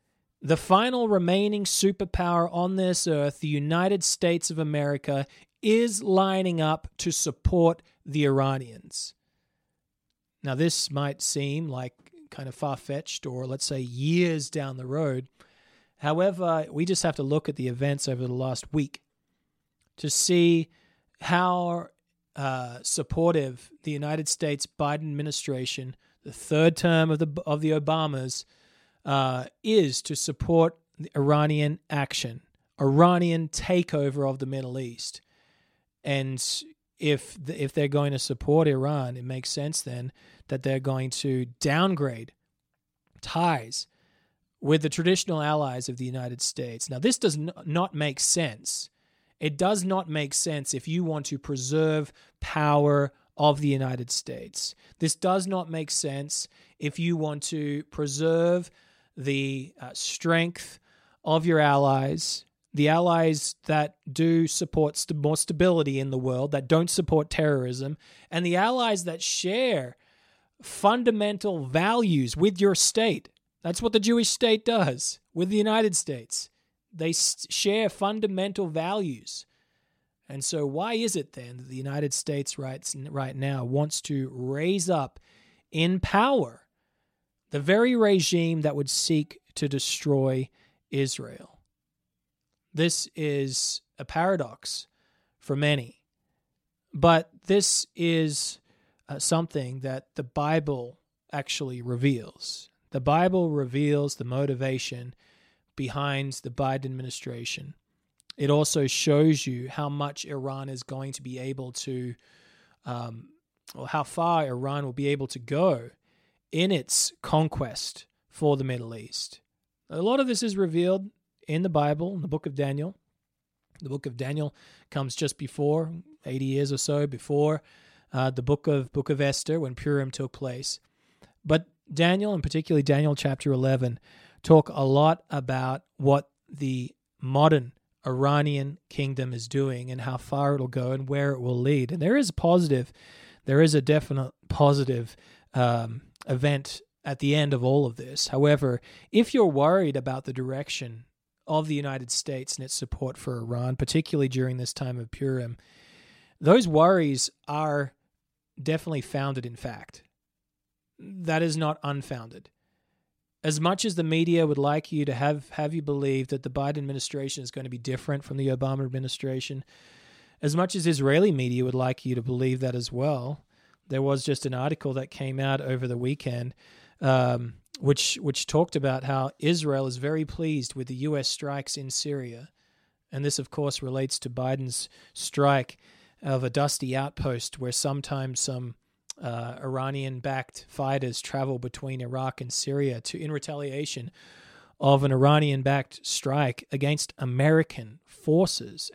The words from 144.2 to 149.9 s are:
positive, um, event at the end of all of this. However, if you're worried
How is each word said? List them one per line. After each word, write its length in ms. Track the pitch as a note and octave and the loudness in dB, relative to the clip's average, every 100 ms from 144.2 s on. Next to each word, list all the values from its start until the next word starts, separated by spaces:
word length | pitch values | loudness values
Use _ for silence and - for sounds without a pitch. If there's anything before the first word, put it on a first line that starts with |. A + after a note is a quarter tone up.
| B2+ - - | -4 -8 -4
positive, 640 | - C#3+ C#3+ C3 A#2+ A2+ - _ _ _ | 4 6 6 2 -2 -6 -12 _ _ _
um, 480 | C3 B2 A#2+ A2+ A2+ - _ - | 0 2 2 -2 -10 -16 _ -4
event 560 | B2+ D3 C#3+ C3+ - - _ - | 0 0 0 -4 -14 -16 _ -10
at 140 | C3+ | -2
the 140 | C#3 | 2
end 200 | D3 D3 | 2 2
of 100 | C3+ | 2
all 220 | B2+ C#3+ C3 | 4 4 2
of 100 | A#2 | -2
this. 320 | B2+ - - | -8 -6 -2
However, 540 | C3+ D3 D3 C3+ A#2+ - - - | 4 4 4 2 -2 -6 -20 0
if 220 | G3+ A#3 | 2 4
you're 140 | C4+ G3 | 6 6
worried 500 | C3+ D3 F#3+ E3 | 6 4 4 2